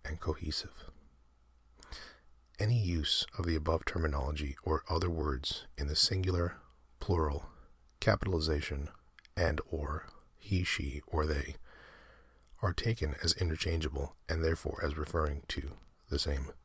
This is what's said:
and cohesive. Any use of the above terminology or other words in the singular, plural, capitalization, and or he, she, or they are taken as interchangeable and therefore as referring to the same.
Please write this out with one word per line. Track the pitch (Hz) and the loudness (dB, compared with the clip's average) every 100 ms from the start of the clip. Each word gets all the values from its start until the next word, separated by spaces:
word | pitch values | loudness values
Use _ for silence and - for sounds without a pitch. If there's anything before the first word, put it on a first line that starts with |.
and | - 80 | -8 -6
cohesive. | - 76 78 - - - - - - - _ _ _ - - - - - - - - - _ - | -4 -4 -2 -4 -6 -10 -18 -18 -20 -20 _ _ _ -20 -20 -20 -16 -14 -16 -20 -20 -20 _ 0
Any | 107 120 | 4 4
use | 92 85 76 - - - | 4 2 2 2 0 -2
of | 85 | 0
the | 78 | 2
above | 78 82 - | 2 2 2
terminology | 85 80 73 69 73 73 69 | 0 2 2 0 -2 -4 -4
or | - 80 - | 0 0 0
other | 82 87 | 0 0
words | 82 73 67 69 - - - | 0 0 0 -2 -6 -8 -6
in | 71 | -2
the | 76 | 4
singular, | - 95 92 87 87 - - - - - | 4 4 2 2 2 -2 -16 -20 -20 -6
plural, | - 87 76 73 - - - - - - | 2 4 4 0 -6 -16 -20 -20 -16 -2
capitalization, | - 101 95 87 78 76 - 69 76 - - - - - | 2 2 2 0 2 0 0 -4 -6 -10 -20 -20 -10 0
and | 82 76 - | 2 2 -2
or | 78 73 78 - - - - | -4 -2 -4 -6 -18 -20 -14
he, | - 92 | -2 0
she, | 90 - 71 71 - | 2 0 -2 -6 -2
or | 80 | 0
they | 76 71 69 - - - - - - - - - - - | 2 0 -2 -8 -14 -18 -20 -20 -20 -20 -20 -20 -20 -4
are | 92 | -2
taken | 85 117 110 73 69 | 0 0 2 0 0
as | - - | 0 2
interchangeable | 87 78 - 82 76 69 71 - - | 2 0 0 2 0 -2 -4 -6 -2
and | 82 | 2
therefore | 80 82 - - | 4 2 0 -2
as | 76 73 | -2 0
referring | - 82 78 71 - | -2 2 2 0 -4
to | - 67 - - _ - | -6 -6 -8 -16 _ -4
the | 71 | -2
same. | - 69 67 - | 0 0 -2 -10